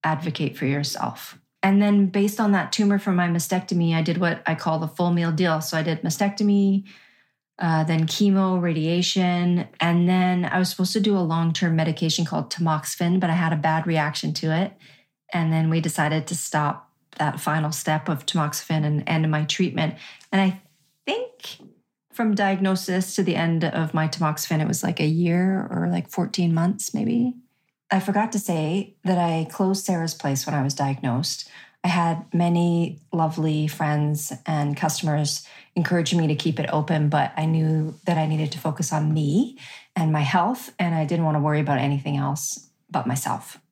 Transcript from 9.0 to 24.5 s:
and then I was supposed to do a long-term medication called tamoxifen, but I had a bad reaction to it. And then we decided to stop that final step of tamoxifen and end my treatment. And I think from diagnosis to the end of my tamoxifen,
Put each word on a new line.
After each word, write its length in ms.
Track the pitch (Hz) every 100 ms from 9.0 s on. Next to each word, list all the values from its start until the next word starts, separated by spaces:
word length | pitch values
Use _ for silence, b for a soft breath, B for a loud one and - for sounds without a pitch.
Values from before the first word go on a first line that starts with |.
| 175 196 180 175 175 175 - -
and 280 | 170 170 175
then 360 | 185 180 180
I 140 | 175 180
was 120 | 180
supposed 220 | - 185
to 60 | 226
do 160 | 202 202
a 20 |
long-term 580 | 170 165 165 160 175 160
medication 480 | 160 156 165 156
called 260 | 170 156 -
tamoxifen, 720 | - 170 156 - - 170 185
but 100 | 180
I 40 |
had 180 | 165 165
a 40 | 160
bad 300 | 147 160 165
reaction 460 | 160 151 151 156
to 120 | 151 160 160
it. 160 | 190 - B B B _ _
And 200 | 175 160
then 160 | 160 160
we 120 | 165
decided 460 | 160 - 151 156 -
to 80 | 170
stop 520 | - 156 147 - - _ _ -
that 220 | 151 151
final 320 | - 156 151
step 360 | 156 - 156 156
of 160 | 147
tamoxifen 600 | - 175 151 - - 156
and 180 | 151 147 -
end 220 | 165 160
my 120 | 151
treatment. 520 | 151 - 180 131 156 - B B B
And 100 | 190
I 220 | 190 185 _ _ _ _
think 540 | - 440 494 - - - - _ _ _ _
from 240 | - 226 202
diagnosis 800 | 202 190 190 185 - 185 185 -
to 80 |
the 100 | 180
end 300 | - 165 165
of 280 | 160 - 156
my 140 | 160 156
tamoxifen, 560 | - 156 151 -